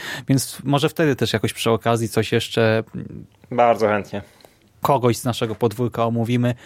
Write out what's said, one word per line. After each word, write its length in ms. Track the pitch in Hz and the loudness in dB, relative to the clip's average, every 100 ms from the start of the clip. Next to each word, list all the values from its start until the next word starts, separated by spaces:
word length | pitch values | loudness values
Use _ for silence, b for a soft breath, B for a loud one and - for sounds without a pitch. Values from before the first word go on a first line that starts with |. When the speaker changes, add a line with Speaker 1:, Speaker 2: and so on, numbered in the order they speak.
| B B 120 | B B 0
Speaker 1:
więc 300 | 135 - - | 0 0 -6
może 240 | 135 143 156 | 0 2 2
wtedy 280 | - 156 127 | 0 0 0
też 160 | 113 | 0
jakoś 200 | 110 113 | 0 -2
przy 180 | - 117 | -2 0
okazji 380 | 110 117 117 113 | 2 2 0 0
coś 240 | 113 104 | -2 0
jeszcze 520 | 117 - 117 113 110 - 120 - - - _ - | -2 -2 0 2 2 -4 -10 -12 -16 -18 _ -4
Speaker 2:
Bardzo 360 | 120 120 104 107 | 4 4 4 2
chętnie. 340 | 104 - 98 - b b b _ _ | 0 -4 -10 -12 b b b _ _
Speaker 1:
kogoś 340 | - 135 123 117 | 0 2 2 0
z 80 | |
naszego 300 | 127 - 113 | -2 -2 -4
podwórka 500 | 104 117 107 120 - 117 | 0 -2 0 -4 -2 -2
omówimy 480 | 117 110 123 123 123 | 0 0 0 0 -2